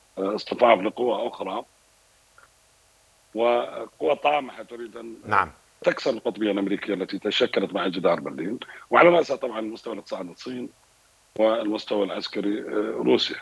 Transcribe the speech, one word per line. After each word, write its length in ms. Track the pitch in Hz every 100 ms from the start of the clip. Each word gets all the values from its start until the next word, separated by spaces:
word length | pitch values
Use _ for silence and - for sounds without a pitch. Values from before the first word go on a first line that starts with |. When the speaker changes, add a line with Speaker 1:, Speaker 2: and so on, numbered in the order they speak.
| _ -
Speaker 1:
آه، 160 | 98
اصطفاف 460 | 104 - 110 120 104
لقوى 480 | 101 - 120 104 120
أخرى، 360 | - 95 104 - _ _ _ _ _ _ _ - _ _ _ _ _ _ _ _
وقوى 840 | 107 120 120 - - 113 - 120 113
طامحة 400 | 147 147 127 113
تريد 340 | 101 117 117 117
أن 180 | 117 113 107
Speaker 2:
نعم. 240 | 104 87 - _ _
Speaker 1:
تكسر 280 | - - 147
القطبية 400 | 117 120 101 107
الأمريكية 440 | 101 98 98 -
التي 240 | 95 92 95
تشكلت 540 | 107 - 123 - 98
مع 140 | 95 92
جدار 320 | 87 87 82
برلين، 380 | 69 - 90 120 - - -
وعلى 180 | 117 165
رأسها 280 | 175 147 131
طبعًا 220 | 127 110
المستوى 340 | 110 113 120
الاقتصادي 380 | 110 - 101 92
الصين 360 | - 127 127 113 _ _ _ _ _ _ -
والمستوى 640 | 110 113 107 107 - 107
العسكري، 560 | 95 90 - 107 101 104
آه، 340 | - 107 107 110
روسيا. 400 | 120 120 - -